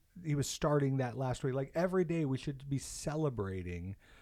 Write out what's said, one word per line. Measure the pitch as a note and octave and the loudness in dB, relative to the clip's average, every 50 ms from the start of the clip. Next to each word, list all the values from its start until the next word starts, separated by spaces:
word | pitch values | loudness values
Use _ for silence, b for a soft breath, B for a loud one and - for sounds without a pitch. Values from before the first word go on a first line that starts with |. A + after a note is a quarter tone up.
| _ _ _ - - | _ _ _ -8 -2
he | D#3 D3 | 0 0
was | C#3+ C3 - | 2 2 0
starting | - - - D#3 D3 D3 C#3 C3+ C3+ | -2 0 2 4 4 4 4 4 2
that | C3+ B2+ A#2+ A2+ | 2 0 0 -2
last | A#2+ C3+ B2+ B2 - - | -2 -2 -2 -2 0 0
week. | C3+ B2+ | 0 0
Like, | C3+ C#3 C3+ - | 0 -2 -2 0
every | E3 F3 F#3+ F3+ F#3 F3+ | 0 2 2 4 2 2
day | D#3 E3+ E3 D#3 | 2 2 2 2
we | C3+ C3 B2+ | 2 0 0
should | - D3+ C#3 C3 C#3 C#3 | -2 -4 -6 -6 -4 -2
be | C#3 C3 | -2 -2
celebrating | - - - - - D#3 D3 D#3+ D#3 C#3+ B2 A2 G2+ F#2+ F#2+ F#2 F2+ F2+ F2 F2 F2 F#2+ G2+ B B B B B | -2 -4 -10 -6 -4 -2 0 0 0 0 0 0 -2 -2 -2 -4 -4 -4 -6 -4 -6 -6 -8 B B B B B